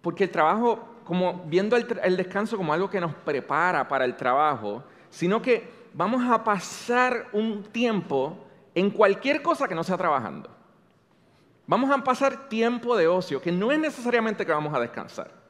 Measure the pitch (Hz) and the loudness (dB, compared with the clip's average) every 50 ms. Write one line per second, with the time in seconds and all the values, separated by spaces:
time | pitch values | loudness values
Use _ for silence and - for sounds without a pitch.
0 | - 170 170 - 196 180 - - 156 156 180 214 240 240 226 226 - - - - | -6 -6 -2 0 -2 0 2 4 4 4 4 4 2 0 0 0 -4 -18 -20 -20
1 | - - 170 180 180 180 185 180 180 156 151 180 196 214 240 240 233 240 233 185 | -8 -4 -2 0 0 0 -2 -4 -8 0 0 2 2 4 2 0 0 -2 -6 -2
2 | - 185 185 180 185 180 - 202 208 214 233 196 185 151 151 165 190 196 - 196 | 2 0 2 2 0 -2 -2 -4 -2 -2 -4 -4 -2 0 0 0 0 -2 -2 -2
3 | 170 165 143 - - - 147 131 123 - 139 151 170 180 180 147 131 - 143 135 | -4 -4 -6 -6 -4 -4 -2 -2 -2 -2 0 2 2 2 2 0 0 0 0 0
4 | 127 127 120 - 131 127 127 139 151 151 143 120 110 104 104 117 147 - - - | 0 0 -2 -2 0 2 2 4 4 2 2 0 -4 -6 -6 -8 -10 -16 -20 -20
5 | - - - - 170 175 196 226 - 262 240 208 - - - - - - - 139 | -20 -20 -8 -2 0 0 0 0 2 2 0 0 0 -8 -20 -20 -20 -20 -6 -2
6 | 170 202 240 254 247 247 240 220 - 226 208 185 - - - - - - 240 247 | 0 0 0 0 2 2 2 2 2 0 0 0 -2 -8 -14 -14 -6 -2 0 2
7 | 254 254 247 233 - - - 208 220 226 214 208 190 - - 233 247 240 220 190 | 2 2 0 -2 -6 -4 -2 -2 -2 0 -4 -6 -10 -10 -4 -2 0 0 0 0
8 | 165 - 139 135 131 147 175 - - - - - _ _ _ 170 185 202 202 - | -2 0 0 0 0 -2 -4 -10 -18 -20 -20 -20 _ _ _ 0 0 0 4 6
9 | 214 196 202 196 - 262 294 311 285 320 320 - 277 226 190 165 170 180 185 170 | 6 6 6 2 0 0 0 0 2 0 0 0 0 -4 -2 -4 -2 -2 -2 -2
10 | 185 170 147 135 120 95 69 76 - - - - - _ _ _ _ _ _ _ | 0 0 0 0 -2 -4 -8 -10 -14 -16 -20 -20 -20 _ _ _ _ _ _ _
11 | _ _ _ _ _ _ _ _ _ _ _ _ _ - 160 208 262 269 277 277 | _ _ _ _ _ _ _ _ _ _ _ _ _ 0 2 2 4 2 2 0
12 | - 262 254 247 269 269 254 - - - 220 220 226 233 247 240 233 240 240 214 | 2 0 0 2 2 0 0 -2 -10 -6 -2 0 0 0 0 -2 -2 0 2 4
13 | 165 160 180 185 180 - 143 131 - 180 175 180 196 233 285 311 311 311 254 - | 4 4 4 2 0 -2 -4 -4 -2 -2 0 0 2 2 2 2 0 -2 -4 -4
14 | 233 240 240 233 220 220 214 - 202 - 160 151 151 151 151 131 117 117 - 120 | -2 0 2 2 2 0 -2 -4 -2 0 0 0 0 -2 -2 -2 -2 -2 -6 -10
15 | - - - - 82 - - - _ _ | -12 -12 -12 -12 -12 -12 -14 -20 _ _